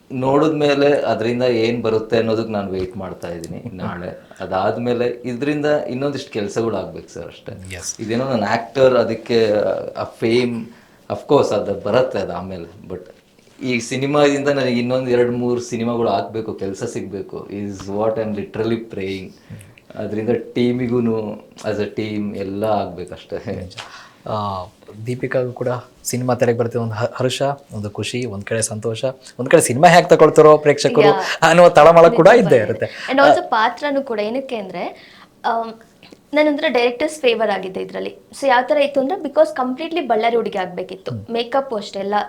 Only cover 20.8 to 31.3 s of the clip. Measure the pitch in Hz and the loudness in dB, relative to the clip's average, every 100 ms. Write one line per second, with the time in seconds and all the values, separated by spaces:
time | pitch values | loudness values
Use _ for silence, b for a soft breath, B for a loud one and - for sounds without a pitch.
20.8 | 123 123 117 110 107 107 - - 110 104 | -2 0 0 -2 -6 -10 -16 -12 -6 -4
21.8 | 101 - 107 107 104 98 95 98 110 101 | -6 -6 -6 -6 -6 -6 -8 -4 -2 -2
22.8 | 95 87 90 - - 92 104 92 90 - | -4 -10 -14 -16 -12 -12 -8 -10 -10 -14
23.8 | B B B B - 110 104 95 90 _ | B B B B -8 -6 -6 -8 -10 _
24.8 | - 104 113 123 127 131 127 120 123 123 | -20 -14 -10 -8 -4 -2 -4 -4 -6 -6
25.8 | - _ - 123 127 117 120 117 117 120 | -8 _ -8 -4 -2 0 2 2 0 -2
26.8 | 113 107 120 - 131 127 139 139 - 110 | -4 -4 -6 -2 -4 -2 -4 -4 -10 -10
27.8 | 104 - 104 123 123 101 104 113 107 110 | -10 -8 -8 -6 -6 -8 -6 -4 -4 -4
28.8 | 117 110 131 131 B B 127 165 131 120 | -6 -4 -6 -6 B B 4 4 4 6
29.8 | 170 170 165 160 156 156 151 151 147 143 | 8 8 8 8 8 8 8 8 6 2
30.8 | - 240 147 147 - | 2 4 4 4 0